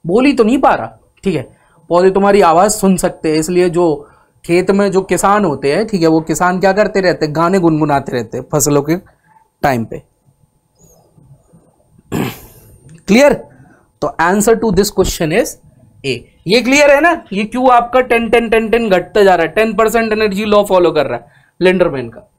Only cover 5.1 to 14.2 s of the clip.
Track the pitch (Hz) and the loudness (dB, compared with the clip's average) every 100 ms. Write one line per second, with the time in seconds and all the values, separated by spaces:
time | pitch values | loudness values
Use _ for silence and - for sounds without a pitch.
5.1 | 175 196 208 190 135 143 160 220 190 165 | -2 0 0 0 -2 -2 -2 -2 0 2
6.1 | 160 160 151 180 180 190 190 196 202 185 | 0 -2 -2 -2 0 0 0 0 0 -2
7.1 | 151 156 147 170 196 170 156 151 139 135 | -2 -4 -2 0 2 0 0 0 -2 -2
8.1 | 123 110 123 127 151 143 143 143 175 - | -8 -8 -12 -4 -2 0 0 0 -6 -6
9.1 | _ _ _ _ _ 143 123 110 - _ | _ _ _ _ _ -2 -2 -6 -12 _
10.1 | _ _ _ _ _ _ _ _ _ _ | _ _ _ _ _ _ _ _ _ _
11.1 | _ _ - _ _ _ _ _ _ _ | _ _ -20 _ _ _ _ _ _ _
12.1 | - - - - - _ - - - - | -8 -6 -10 -20 -20 _ -20 -20 -18 0
13.1 | 220 285 220 - _ - _ _ _ - | 4 4 2 -8 _ -20 _ _ _ -8
14.1 | - | -2